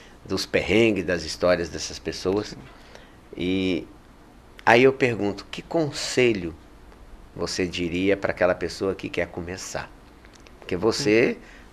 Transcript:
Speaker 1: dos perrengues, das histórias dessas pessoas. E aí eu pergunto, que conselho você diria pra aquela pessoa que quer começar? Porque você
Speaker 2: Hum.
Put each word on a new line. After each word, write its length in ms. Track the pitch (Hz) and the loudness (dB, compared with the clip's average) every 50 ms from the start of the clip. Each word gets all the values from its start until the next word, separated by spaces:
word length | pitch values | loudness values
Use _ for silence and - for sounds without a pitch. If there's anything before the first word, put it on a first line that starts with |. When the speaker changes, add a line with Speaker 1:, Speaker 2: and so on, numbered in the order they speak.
| - - - - - | -20 -20 -20 -20 -8
Speaker 1:
dos 200 | - 95 90 - | -6 -6 -6 -4
perrengues, 600 | - - 90 - 85 92 110 117 113 101 95 85 | -2 -2 -2 0 4 4 4 4 4 2 0 -2
das 180 | 85 90 85 82 | -2 -2 -4 -4
histórias 460 | 78 - - 87 90 90 85 87 80 | -8 -4 0 2 2 2 2 0 -4
dessas 300 | 82 78 - - 80 - | -6 -8 -10 -10 -10 -10
pessoas. 560 | - 80 78 - - 92 98 104 104 - - - - - - - - - - - - - - - - - - | -8 -8 -8 -4 -2 -2 -2 -2 -2 -6 -10 -16 -18 -20 -20 -20 -20 -20 -20 -20 -20 -20 -20 -20 -20 -16 -10
E 520 | - 85 92 95 95 95 92 90 76 - - - - - - - - - - - - - - - - - | -6 -2 -2 0 0 0 0 -2 -2 -4 -8 -16 -20 -20 -20 -20 -20 -20 -20 -20 -20 -20 -20 -20 -2 4
aí 180 | - 117 120 131 | 6 8 8 8
eu 100 | 135 135 | 6 6
pergunto, 520 | - 139 123 113 98 101 101 98 - - - | 4 0 0 0 -2 -2 -4 -4 -6 -10 -12
que 100 | - - | -14 -14
conselho 960 | - - - 165 156 139 - - - - - 131 127 120 107 95 87 82 78 - - - - - - - - - - - - - - - - | -10 -4 -2 -2 -2 -2 -4 -6 -8 -2 2 4 4 4 4 0 -2 -6 -10 -12 -18 -20 -20 -20 -20 -20 -20 -20 -20 -20 -20 -20 -20 -16 -8
você 320 | 92 87 - - - 92 | -6 -6 -4 -2 -4 -4
diria 500 | 87 87 90 90 85 87 90 92 98 98 | -4 -2 -4 -4 -2 -2 0 2 2 2
pra 140 | 98 - - | 2 0 -4
aquela 240 | 95 - 90 90 90 | 0 2 2 2 2
pessoa 400 | - 90 82 - - 101 95 90 | 0 -4 -6 -6 -4 -4 -4 -4
que 140 | - - - | -4 -8 -6
quer 180 | - - 85 | -4 -4 -4
começar? 640 | - - 90 85 87 92 95 - - - - - - - - - - - - - - - - - - - - | -4 -6 -10 -10 -10 -10 -12 -10 -10 -10 -10 -10 -12 -16 -20 -20 -20 -20 -20 -20 -20 -20 -20 -20 -20 -20 -20
Porque 160 | - - 92 | -8 -6 -4
você 640 | 87 92 113 107 - 139 107 107 113 127 233 233 - | 0 0 0 0 2 2 4 4 6 4 4 0 -4
Speaker 2:
Hum. 40 | - - - - - - | -10 -18 -20 -20 -20 -14